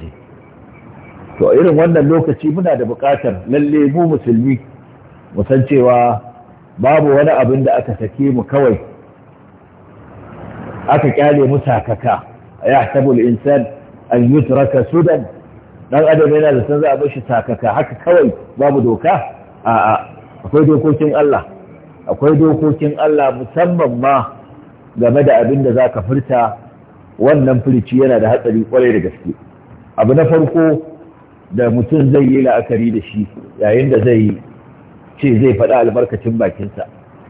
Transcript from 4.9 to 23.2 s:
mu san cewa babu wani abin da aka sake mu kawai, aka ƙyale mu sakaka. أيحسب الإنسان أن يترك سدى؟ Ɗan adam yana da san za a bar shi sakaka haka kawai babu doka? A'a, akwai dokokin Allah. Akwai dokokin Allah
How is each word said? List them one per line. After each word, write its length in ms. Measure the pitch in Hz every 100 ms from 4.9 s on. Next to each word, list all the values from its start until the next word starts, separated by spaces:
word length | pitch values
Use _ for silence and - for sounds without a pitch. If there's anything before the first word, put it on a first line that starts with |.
| - - - - -
mu 80 |
san 180 | 95 135 127
cewa 520 | 139 123 120 120 107 - - - - - -
babu 360 | 123 151 147
wani 160 | 139 147
abin 320 | 131 123 135
da 120 | 127 117
aka 160 | - 104
sake 320 | 110 - 139
mu 100 | 127
kawai, 320 | 104 139 131 104 - - - - - - - - - - - - - - - - - - - - -
aka 200 | 135 135
ƙyale 360 | 143 147 147 135
mu 100 | 139
sakaka. 580 | 135 113 107 107 117 95 - - - -
أيحسب 460 | - 135 113 139 135
الإنسان 560 | 120 120 113 139 143 113 - - - -
أن 240 | 123 120 147
يترك 500 | 139 135 135 135 117
سدى؟ 300 | 170 240 147 107 - - - - - -
Ɗan 140 | 139 156
adam 220 | 156 151
yana 180 | 151 151
da 140 | 131 107
san 120 | 147
za 100 | 151
a 40 | 135
bar 120 | 143
shi 120 | 131 113
sakaka 400 | 117 117 110 113
haka 220 | 120 - 113
kawai 280 | - 175 131 - - -
babu 220 | 143 139
doka? 300 | 123 107 160 190 - - - -
A'a, 420 | 107 113 107 107 - - - -
akwai 200 | - 147 151
dokokin 480 | 147 151 143 151 143
Allah. 280 | 147 117 - - - - - - -
Akwai 300 | - 143 147
dokokin 580 | 160 151 156 139 151 147
Allah 340 | 151 151